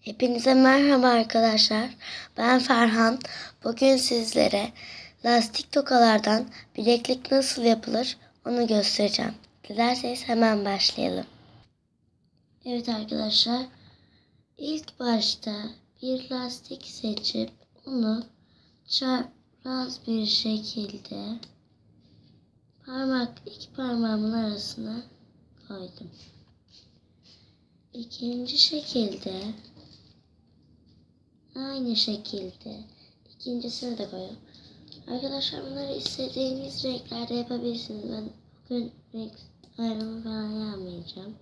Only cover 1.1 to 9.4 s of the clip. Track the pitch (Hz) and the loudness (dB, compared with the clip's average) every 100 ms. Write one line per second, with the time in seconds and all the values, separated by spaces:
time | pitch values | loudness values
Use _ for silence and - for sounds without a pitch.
1.1 | 233 226 226 226 214 - 214 - - - | 6 4 4 4 4 4 2 -2 -8 -14
2.1 | - - - 226 254 254 233 233 220 226 | -14 -12 0 4 4 6 6 6 6 4
3.1 | 254 - - - _ 233 226 269 262 254 | 2 -6 -12 -14 _ -6 4 6 6 4
4.1 | 240 226 - - 202 226 - - - - | 0 2 4 4 2 -2 -8 -18 -16 -18
5.1 | _ 233 240 226 - - 294 277 254 233 | _ 4 4 4 -4 0 0 4 6 8
6.1 | 214 208 220 262 - - - 220 240 233 | 6 4 2 0 -12 -14 0 4 4 2
7.1 | 254 - 269 262 - 233 226 233 226 254 | -2 2 2 2 2 4 4 2 -2 -2
8.1 | - _ _ - 240 233 214 202 - 208 | -6 _ _ -4 0 2 2 2 2 2
9.1 | - - - | 2 -2 -6